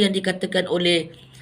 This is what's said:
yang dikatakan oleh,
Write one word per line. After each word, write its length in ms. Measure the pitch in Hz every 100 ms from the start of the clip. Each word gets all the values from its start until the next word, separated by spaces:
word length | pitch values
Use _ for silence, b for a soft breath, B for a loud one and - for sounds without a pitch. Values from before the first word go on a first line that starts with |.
yang 80 | 202
dikatakan 560 | 190 185 185 190 185 180
oleh, 480 | 170 175 175 156 B B B